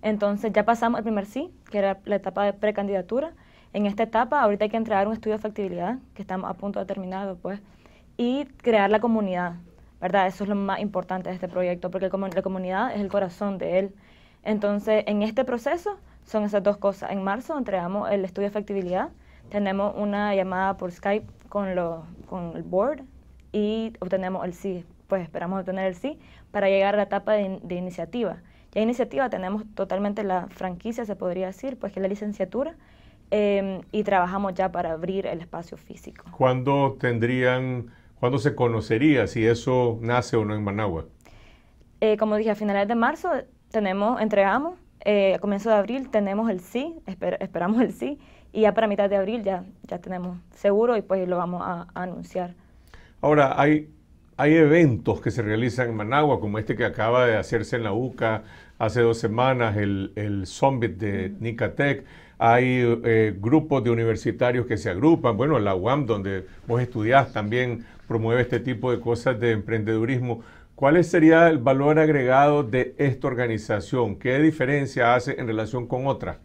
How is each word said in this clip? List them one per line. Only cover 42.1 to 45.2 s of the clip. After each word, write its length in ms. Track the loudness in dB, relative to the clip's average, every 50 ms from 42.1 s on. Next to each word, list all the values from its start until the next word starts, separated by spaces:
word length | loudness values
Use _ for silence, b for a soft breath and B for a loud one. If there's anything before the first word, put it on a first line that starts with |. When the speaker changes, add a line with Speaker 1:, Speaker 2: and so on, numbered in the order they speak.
| 2 2
Speaker 1:
como 180 | 2 0 0
dije, 140 | 0 0 0
a 40 | -2
finales 320 | -2 -2 -2 0 0 0
de 80 | 0 0
marzo 360 | 2 2 0 0 -2 -4 -4 -2 -2 -4 -8 -18 _ _ _ _
tenemos, 480 | -2 0 0 0 0 0 0 0 0
entregamos, 580 | 0 0 4 4 4 4 4 0 0 -4 -8 -10 -20 _ _ _ 0
eh, 300 | 2 2 4